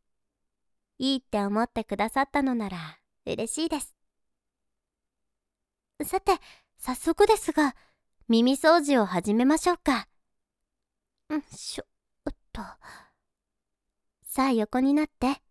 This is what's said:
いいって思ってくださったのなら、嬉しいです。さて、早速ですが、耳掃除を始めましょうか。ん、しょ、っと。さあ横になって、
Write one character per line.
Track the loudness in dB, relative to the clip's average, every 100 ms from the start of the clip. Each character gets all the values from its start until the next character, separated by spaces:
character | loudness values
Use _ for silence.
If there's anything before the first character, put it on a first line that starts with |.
| _ _ _ _ _ _ _ _ _ -6
い | -4 -4
い |
っ |
て | -4 -4
思 | -2 -2
っ | -4
て | -6 -8
く | -4
だ | -2
さ | -2
っ | -2
た | 0
の | -2
な | -2 -6
ら、 | -10 -14 -18 _ _ -8
嬉 | -6 -6
し | -4 -4
い |
で | -4
す。 | -8 _ _ _ _ _ _ _ _ _ _ _ _ _ _ _ _ _ _ _ _ -10
さ | -6 -4
て、 | 0 -2 -2 -20 _ -14
早 | -10 -4
速 | -2 2 4
で | 4
す | 0
が、 | 0 0 -2 _ _ _ _ 0
耳 | 4 4 4
掃 | 6 6
除 | 4 2
を | 2
始 | -2 0
め | 2 2
ま | 2
し | 2
ょ | 0
う |
か。 | 0 -2 -4 _ _ _ _ _ _ _ _ _ _ _ -8
ん、 | -6 -8 -16
し | -14 -12
ょ、 | -14 _ _ _ -12
っ | -12 _
と。 | -14 -14 -16 -20 -20 _ _ _ _ _ _ _ _ _ _ _ _ -8
さ | -2 0
あ |
横 | 0 0 0
に | 2
な | 2 0
っ |
て、 | -4 -4 -4 _